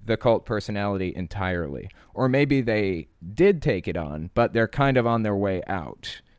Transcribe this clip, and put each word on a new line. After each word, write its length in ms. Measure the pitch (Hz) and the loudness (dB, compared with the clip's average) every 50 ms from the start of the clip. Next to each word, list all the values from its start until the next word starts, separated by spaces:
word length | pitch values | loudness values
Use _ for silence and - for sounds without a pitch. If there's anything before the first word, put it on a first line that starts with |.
| - | -4
the 120 | 110 110 - | -4 -2 0
cult 280 | - 123 113 - - | 2 2 2 2 2
personality 640 | - 117 104 - - 107 101 101 101 101 95 92 90 - | -2 -4 -4 -4 -4 -4 -2 -2 -2 -2 -2 -2 -4 -4
entirely. 760 | - 90 80 - 98 95 92 92 87 82 71 69 62 - 95 - - - - - | -4 -6 -6 -4 -4 -2 -2 -2 -2 -2 -4 -6 -8 -10 -12 -16 -20 -20 -12 -4
Or 140 | - 131 131 | -2 0 2
maybe 320 | 127 135 147 139 139 135 | 4 4 4 4 2 2
they 480 | 120 117 110 107 104 95 92 82 - - _ - - 87 107 | 2 2 2 2 2 0 0 -2 -6 -10 _ -18 -16 -6 0
did 280 | - 175 202 202 151 | 4 4 4 4 4
take 260 | - 151 110 90 85 104 | 2 0 0 0 -2 -4
it 80 | 80 | -4
on, 360 | 85 80 73 76 78 80 87 - | -4 -4 -6 -6 -8 -8 -4 0
but 180 | 120 117 110 | 2 2 2
they're 160 | - 113 110 104 | 2 2 0 0
kind 300 | - - 139 139 131 127 | 2 2 2 4 4 4
of 100 | 117 120 | 2 2
on 160 | 117 113 110 | 2 0 0
their 120 | 104 101 | 0 0
way 280 | 98 101 98 95 90 - | 0 0 0 -2 -2 -4
out. 560 | - 95 92 73 57 - - - - - - - _ _ | -4 -6 -6 -6 -8 -12 -14 -14 -14 -14 -14 -16 _ _